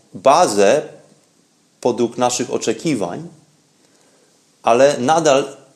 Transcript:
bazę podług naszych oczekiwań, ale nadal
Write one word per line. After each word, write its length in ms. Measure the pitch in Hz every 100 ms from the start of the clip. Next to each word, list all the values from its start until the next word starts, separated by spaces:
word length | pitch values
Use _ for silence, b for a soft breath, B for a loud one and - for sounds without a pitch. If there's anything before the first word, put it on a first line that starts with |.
| _
bazę 680 | 101 110 151 165 101 98 143 - - _ _ _ _ _ _ _ _
podług 360 | 127 110 117 123
naszych 360 | 123 - 123
oczekiwań, 720 | 117 - 110 165 123 87 104 170 - _ _ _ _ b b b b b b b _
ale 340 | - 120 139 135
nadal 460 | 123 160 156 135 143 - -